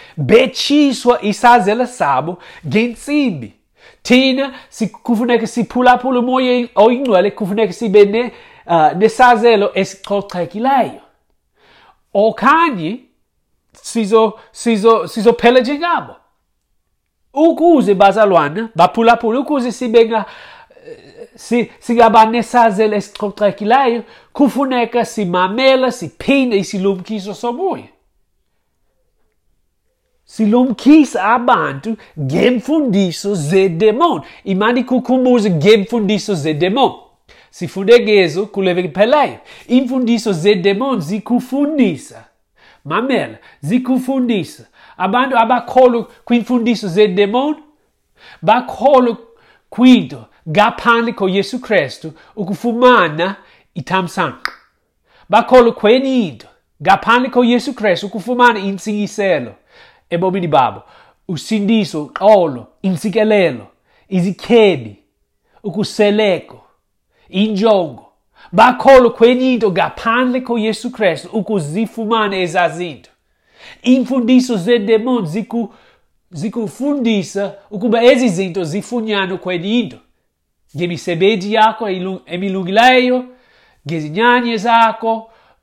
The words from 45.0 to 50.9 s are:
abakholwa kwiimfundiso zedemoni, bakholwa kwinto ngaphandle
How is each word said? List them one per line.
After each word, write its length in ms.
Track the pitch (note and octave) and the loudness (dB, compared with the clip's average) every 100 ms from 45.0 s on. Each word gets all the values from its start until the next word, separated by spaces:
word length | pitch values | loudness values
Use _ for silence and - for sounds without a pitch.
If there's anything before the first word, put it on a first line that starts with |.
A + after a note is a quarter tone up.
| F#3+ A#3+ C4 A#3+ | -2 -2 0 0
abakholwa 720 | A3+ A#3+ - B3+ B3+ A#3 - _ - | 0 0 0 4 4 2 -6 _ -2
kwiimfundiso 600 | A#3+ - B3 A3+ G#3+ G3 | -2 0 -2 0 -2 -2
zedemoni, 720 | F3 G#3+ F3+ G3+ A#3+ D4 D4+ _ _ _ _ _ _ - - | 0 2 2 0 0 -4 -6 _ _ _ _ _ _ -20 -6
bakholwa 760 | E3 B3 B3+ - C4+ C4 A#3+ A3 - _ _ _ _ | -2 0 -2 -4 2 4 2 -2 -12 _ _ _ _
kwinto 560 | - B3+ A#3 C3+ B2+ A2+ _ E3 | 2 4 4 2 -10 -20 _ -4
ngaphandle 640 | E3+ A3 A#3 A#3+ | 0 0 0 0